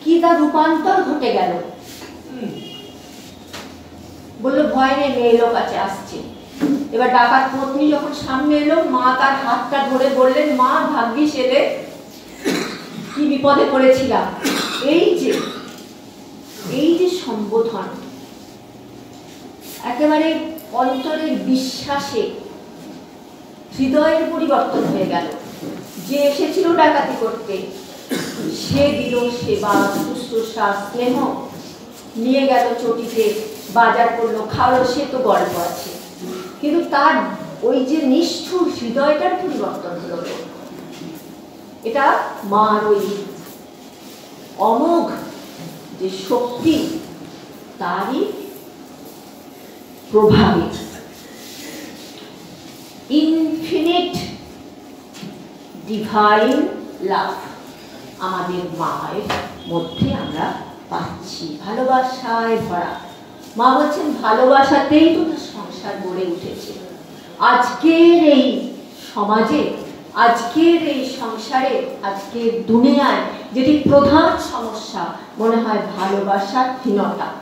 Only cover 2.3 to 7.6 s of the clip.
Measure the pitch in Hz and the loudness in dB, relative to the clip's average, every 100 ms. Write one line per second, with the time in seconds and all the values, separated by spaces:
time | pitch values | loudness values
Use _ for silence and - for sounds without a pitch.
2.3 | 262 214 - - - - - - - - | -12 -10 -10 -14 -14 -16 -20 -20 -20 -20
3.3 | - - - - - - - - - - | -20 -18 -16 -16 -18 -20 -20 -20 -20 -18
4.3 | - 240 294 302 262 269 277 285 240 240 | -6 0 2 2 2 2 2 0 2 4
5.3 | 233 233 - - 190 - - - 175 - | 6 6 2 0 -2 -2 -4 -10 -12 -12
6.3 | - - - 294 - - 226 247 233 240 | -16 -18 -2 0 0 0 2 4 6 6
7.3 | 262 269 262 | 4 2 0